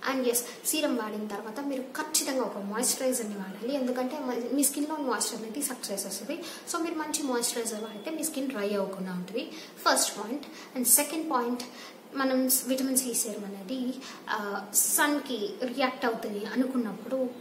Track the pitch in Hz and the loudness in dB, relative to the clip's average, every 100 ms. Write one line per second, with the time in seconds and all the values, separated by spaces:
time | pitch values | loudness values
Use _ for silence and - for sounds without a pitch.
0 | - 262 240 233 - - - 302 294 247 | 0 2 4 2 0 -6 0 2 2 2
1 | 214 208 214 202 220 247 285 262 247 - | 0 -2 -4 -4 -6 -6 -4 -4 -4 -4
2 | 311 311 294 262 220 214 202 214 254 - | 0 2 2 2 0 -2 -4 0 0 2
3 | 262 240 214 202 190 196 226 285 247 247 | 2 2 -2 -4 -6 -6 -2 0 0 0
4 | 254 302 254 233 233 277 277 - 302 311 | -2 -2 -2 -2 0 2 2 2 -2 0
5 | 269 214 - 233 220 214 - 247 - 190 | 0 0 0 -4 -6 -4 -4 -6 -6 -4
6 | - - 220 330 359 - - 349 330 330 | -4 -6 -6 -6 -8 -10 -4 -2 0 -2
7 | 302 294 285 240 233 247 226 214 220 202 | -2 -2 0 0 0 0 -2 -4 -6 -6
8 | 320 320 - 269 269 214 202 202 185 185 | -6 -4 -2 -2 -2 0 0 0 0 -2
9 | 185 180 180 240 320 - - - 349 262 | -4 -4 -4 -4 -6 -8 -14 0 4 6
10 | - - 208 277 - - - 269 247 - | 4 0 -4 -6 -6 -14 -10 -2 6 6
11 | 294 320 311 262 240 247 - - - - | 6 0 2 2 2 0 -4 -10 -14 -16
12 | - 277 269 262 262 247 247 262 269 254 | -10 0 4 4 6 4 4 2 4 2
13 | 247 226 233 208 196 196 190 262 247 - | 2 0 0 -2 -6 -8 -6 -2 -2 -4
14 | - - - 220 202 196 - - - - | -8 -12 -4 -2 -2 -4 0 2 4 6
15 | 294 294 - 233 202 - 254 240 254 254 | 6 4 0 -2 -2 -2 -4 4 2 4
16 | 240 220 226 202 208 226 254 254 220 180 | 0 0 -2 -4 -2 2 2 2 0 -2
17 | 247 262 254 - | -2 0 0 -2